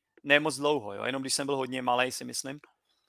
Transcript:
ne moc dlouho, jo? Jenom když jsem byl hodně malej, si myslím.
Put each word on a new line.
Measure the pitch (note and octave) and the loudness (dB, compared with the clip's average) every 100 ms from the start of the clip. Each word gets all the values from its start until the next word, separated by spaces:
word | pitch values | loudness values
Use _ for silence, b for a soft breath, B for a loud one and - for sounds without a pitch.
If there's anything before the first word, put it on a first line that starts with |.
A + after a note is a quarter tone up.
| _ _ | _ _
ne | C#3 D3 | 4 4
moc | D#3 C3 | 4 0
dlouho, | D3 D3 G#2 | 2 2 -2
jo? | G2+ | -6
Jenom | A2+ C3+ | -4 -4
když | C3+ | -2
jsem | - C#3 | -2 -2
byl | C#3 | -2
hodně | B2+ C3 | -2 -2
malej, | B2 B2 B2+ | 0 2 2
si | - B2 | -2 -8
myslím. | A#2+ C3+ C#3+ - _ _ _ | -8 -8 -12 -16 _ _ _